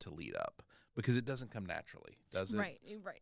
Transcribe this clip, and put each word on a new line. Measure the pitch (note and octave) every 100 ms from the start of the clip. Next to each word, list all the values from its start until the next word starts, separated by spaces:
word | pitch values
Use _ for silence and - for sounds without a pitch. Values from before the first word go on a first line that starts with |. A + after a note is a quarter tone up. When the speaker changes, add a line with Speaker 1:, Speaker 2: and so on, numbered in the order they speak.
Speaker 1:
to | -
lead | D#2 E2 G1+
up, | G1+ - - - - -
because | A#2 B2
it |
doesn't | B2 C3 A#2+
come | A2+ F#2
naturally, | E2 - - - - -
does | F#2 F#2+
it? | G#3+
Speaker 2:
Right, | G3 - -
eh, | G#3+
right, | G#3 -